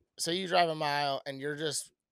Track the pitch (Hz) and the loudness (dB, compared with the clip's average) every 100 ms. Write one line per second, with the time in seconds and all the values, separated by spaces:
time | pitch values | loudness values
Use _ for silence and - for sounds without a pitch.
0 | _ - 165 175 185 175 170 156 151 143 | _ -6 -2 -2 2 4 4 2 0 0
1 | 143 135 143 135 143 147 156 135 - _ | 0 -2 -6 -6 -6 -4 -2 -4 -8 _
2 | _ | _